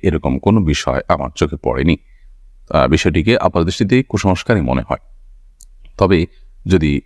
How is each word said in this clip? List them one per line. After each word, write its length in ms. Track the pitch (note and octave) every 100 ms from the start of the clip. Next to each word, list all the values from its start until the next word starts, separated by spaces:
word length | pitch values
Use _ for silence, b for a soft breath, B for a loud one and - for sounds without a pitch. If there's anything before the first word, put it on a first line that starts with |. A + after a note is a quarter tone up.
এরকম 380 | - D#2+ C#2+ C2
কোনো 220 | - A2
বিষয় 400 | E2 D2 - C2 -
আমার 220 | D#2 C2+ -
চোখে 200 | D2+ -
পড়েনি। 340 | - B1 D2 E2 - - - - - - -
আহ, 180 | D#2 C2
বিষয়টিকে 500 | D#2 F#2 E2+ F#2 A#2+
আপাত 260 | F2+ F2
দৃষ্টিতে 400 | E2+ - G2+ G#2
কুসংস্কারই 580 | - - G2 F2+ - A2
মনে 200 | C2 C2 A#1
হয়। 100 | B1 - - - - - _ - - - -
তবে 280 | F#2+ F#2 F2 - - - -
যদি 340 | F#2 D#2 C#2+